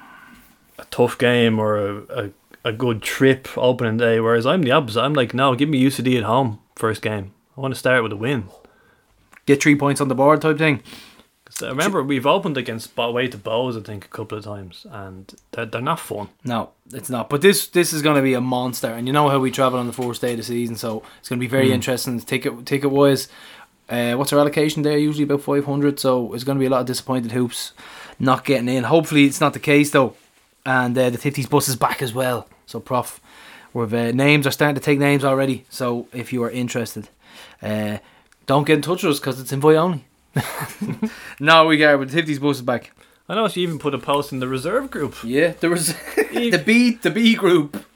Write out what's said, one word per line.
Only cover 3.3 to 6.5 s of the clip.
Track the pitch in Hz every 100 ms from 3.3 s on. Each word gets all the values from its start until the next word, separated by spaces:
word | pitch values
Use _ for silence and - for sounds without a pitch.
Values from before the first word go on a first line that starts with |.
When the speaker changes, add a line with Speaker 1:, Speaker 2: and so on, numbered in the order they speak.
| 131 - -
Speaker 1:
opening | 123 123 117 113
day," | 117 113
whereas | 113 117 123
I'm | 185
the | 131
opposite. | 147 123 110
I'm | 131
like, | 147 120
"No, | 120 139
give | 123 143
me | 139
U | 135
C | 135
D | 127 123
at |
home | 104 120 127